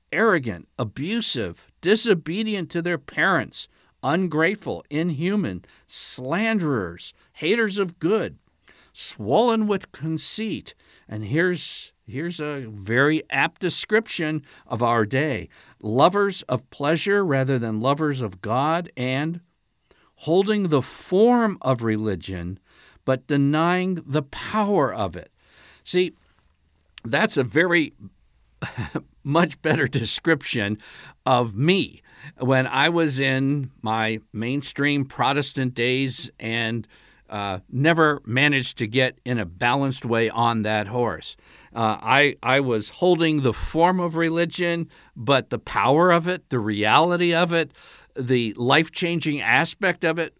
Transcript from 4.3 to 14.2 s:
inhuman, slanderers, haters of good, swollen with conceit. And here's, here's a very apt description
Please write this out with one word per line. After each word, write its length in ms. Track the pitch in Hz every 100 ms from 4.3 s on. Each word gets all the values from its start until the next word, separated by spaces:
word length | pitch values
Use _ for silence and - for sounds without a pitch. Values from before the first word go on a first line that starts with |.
| 151 165 214 131 87 -
inhuman, 760 | 147 175 139 175 208 123 90 - _ _
slanderers, 1300 | - - - 127 180 226 214 156 120 87 87 - - _
haters 440 | - 160 233 214 202
of 220 | 190 -
good, 380 | 160 214 104 - _ _ _ _ _
swollen 760 | - - - 104 165 240 226 208
with 240 | 196 -
conceit. 840 | - 156 156 - - 220 113 - - _ _ -
And 180 | 107 104
here's, 680 | 147 180 175 - - - _ -
here's 320 | 131 175 165
a 260 | 151 143 113
very 540 | 104 95 123 147 156 -
apt 320 | 135 160 -
description 840 | 180 - - 214 220 -